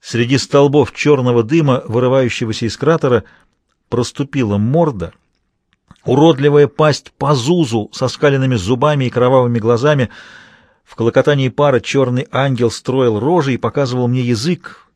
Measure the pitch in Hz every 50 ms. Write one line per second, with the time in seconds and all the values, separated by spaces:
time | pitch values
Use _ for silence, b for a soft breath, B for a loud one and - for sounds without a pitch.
0 | _ - - 117 120 120 135 135 - - - 143 139 143 135 147 135 - - -
1 | - 147 147 135 123 123 120 120 117 110 156 170 160 139 127 127 - - 110 120
2 | 123 127 127 135 131 120 - - 127 110 110 - - 113 - - - 139 165 156
3 | - 143 123 - b b b b b b b _ _ _ _ _ _ _ - 113
4 | 123 - - - 143 135 - 143 123 104 101 101 104 113 135 165 170 156 127 95
5 | 87 80 - _ _ _ _ _ _ _ _ _ _ _ _ _ _ _ - _
6 | _ - 113 139 151 165 160 131 139 147 143 147 143 139 - - 156 151 143 -
7 | _ - _ _ - 139 151 135 113 135 175 180 160 117 113 113 104 - - -
8 | 131 123 - - - 147 139 135 135 131 127 113 87 92 127 123 131 151 151 143
9 | 131 120 - 123 123 123 131 131 123 120 120 117 104 113 120 113 123 151 151 139
10 | 127 - B B B B B B B B B B B B B B B _ - -
11 | 113 117 - 139 131 - 147 139 135 127 - - 143 143 135 120 - - - 139
12 | 135 123 123 123 - - - 127 135 139 131 113 120 117 - - _ - 127 135
13 | 131 120 110 104 107 139 175 180 147 139 127 117 - 117 - 147 143 127 123 127
14 | 123 120 123 131 127 120 120 107 113 160 180 - _ - - - _ _ _